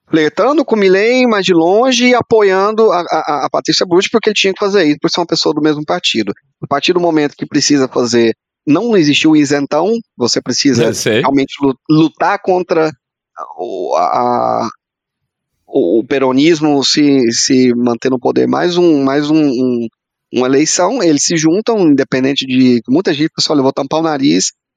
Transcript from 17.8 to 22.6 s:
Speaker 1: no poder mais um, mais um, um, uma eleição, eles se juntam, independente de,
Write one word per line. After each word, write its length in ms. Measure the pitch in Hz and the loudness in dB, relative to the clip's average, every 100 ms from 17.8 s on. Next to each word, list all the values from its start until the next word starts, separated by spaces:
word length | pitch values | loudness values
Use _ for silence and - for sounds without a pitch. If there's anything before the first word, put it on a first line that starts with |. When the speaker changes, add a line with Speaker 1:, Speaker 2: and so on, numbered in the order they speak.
| 120 117 135 | -2 -2 -2
Speaker 1:
no 100 | 127 | -2
poder 260 | 131 127 127 | -2 0 0
mais 300 | 131 175 175 | 0 -2 0
um, 260 | 175 147 | 2 2
mais 260 | 135 139 147 | 0 -2 0
um, 120 | 156 | 0
um, 460 | 147 123 127 120 113 - _ _ _ | 0 0 -2 -4 -6 -12 _ _ _
uma 140 | 120 127 | -4 0
eleição, 560 | 139 151 - 180 262 | 0 0 0 -2 0
eles 220 | 175 143 | 0 0
se 120 | - 170 | 0 0
juntam, 440 | 160 185 220 226 | 0 0 0 0
independente 680 | 165 139 135 131 131 139 135 | 2 2 0 -2 -2 -2 -2
de, 340 | 127 | 2